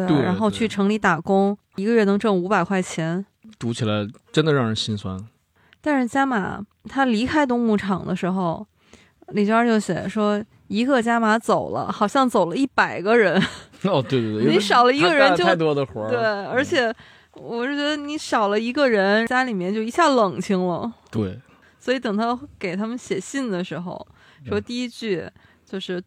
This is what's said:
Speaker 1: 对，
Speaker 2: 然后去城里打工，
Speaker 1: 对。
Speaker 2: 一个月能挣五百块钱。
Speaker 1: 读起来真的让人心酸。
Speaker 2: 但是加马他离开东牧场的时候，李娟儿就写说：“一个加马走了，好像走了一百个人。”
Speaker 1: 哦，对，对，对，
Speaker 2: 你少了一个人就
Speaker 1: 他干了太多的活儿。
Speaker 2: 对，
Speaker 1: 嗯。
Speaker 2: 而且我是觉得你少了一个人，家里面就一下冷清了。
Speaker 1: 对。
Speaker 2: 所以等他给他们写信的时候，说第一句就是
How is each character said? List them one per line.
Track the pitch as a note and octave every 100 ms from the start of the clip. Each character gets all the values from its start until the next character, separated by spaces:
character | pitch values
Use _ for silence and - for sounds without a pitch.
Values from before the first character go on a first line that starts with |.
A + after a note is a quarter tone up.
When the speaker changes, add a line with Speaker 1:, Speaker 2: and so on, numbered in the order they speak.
| F#3
Speaker 1:
对， | D3
Speaker 2:
然 | D#3
后 | F#3+ G#3+
去 | G3+ A3
城 | G3+ G3
里 | G#3+
打 | G3+ D#3+
工， | E3+ F#3+ G3 G3+ _ -
Speaker 1:
对。 |
Speaker 2:
一 | G3+
个 |
月 | A#3 G3+
能 | G3+
挣 | A3+
五 | F#3+ F3
百 | G#3
块 | F3 G3
钱。 | F3+ - D#3+ F3 G3+ _ A#2 G#2+
Speaker 1:
读 | A#2
起 | A#2
来 | A2 G#2 G#2 - _
真 | - D#3+
的 |
让 | C#3+ A2+
人 |
心 | A2 - G#2
酸。 | G2 F#2+ A2 _ _ _ _ _
Speaker 2:
但 | - C#4
是 | A#3+
加 | C#4 C4+
马 | A#3 F#3 - G#3 _ -
他 | C4+
离 | C4 G#3+ B3+
开 | D4+ C#4
东 | A#3+
牧 | A#3 G#3
场 | F#3+ F#3 -
的 | F3+
时 | F3+
候， | F#3+ F3 D#3+ G#3+ _ _ - _ _ -
李 | G3+ G3+
娟 |
儿 | A3+ A#3+
就 | A3
写 | - E3+ F#3+
说 | A3 G#3 G#3 G#3+ _ _
：“一 | G3+ B3
个 | C4+
加 | A3+ A#3
马 | A3 A3+
走 | - F3 D#2+
了， | G#2+ -
好 | F#3+ G#3
像 | C#4 B3+
走 | A3 E3+
了 | F#3
一 | C#4
百 | - F3+ A2+
个 | F#3 A#3
人。” | G3 E3 - - - -
Speaker 1:
哦， | G3 E3
对， | A#2+ C3
对， | A2 G#2+
对， | B2+
Speaker 2:
你 | F#4
少 | G#3 C4+ B3
了 |
一 | C#4
个 | F4
人 | D4+ C#4 -
就 |
Speaker 1:
他 |
干 | A3
了 |
太 | F3+
多 | D#3+ C#3+
的 | C3+
活 | A2+ G#2+
儿。 |
Speaker 2:
对， | A#3+
Speaker 1:
嗯。 | A3+ G3+ F3+
Speaker 2:
而 | A#3+
且 | C#4+ D#4+ A3+ A3+ - - _
我 | - C#3+ A#3 B3
是 | C#4+
觉 |
得 | D4 D4+
你 | C#4+ D4+
少 | - C4 G3+
了 | G#3
一 | A#3
个 | C4+ C4+
人， | G#3+ G3 G#3 A3+
家 | B3+
里 | B3+
面 | G3 F3+
就 | A3
一 | A3
下 | C#4+ D#4+
冷 | C4+ G3 C#3+
清 | F#3 F#3 F3+
了。 | E3 A3+ - _
Speaker 1:
对。 | A2+ G2 G#2 _ _ _ _
Speaker 2:
所 | -
以 | B3+
等 | B3 G3+
他 | A#3 B3 C#4+ -
给 | G3 F3+
他 | A3
们 | A#3+
写 | - F#3
信 | - C#4 B3
的 | F3+
时 | F3+ D3+
候， | F3 - - _ - _ B2+
说 | G3+
第 | G#3 A#3+
一 | B3
句 | - A3+ F3+ F2 _ _ _ _
就 | F#3+
是 | F#3 F3+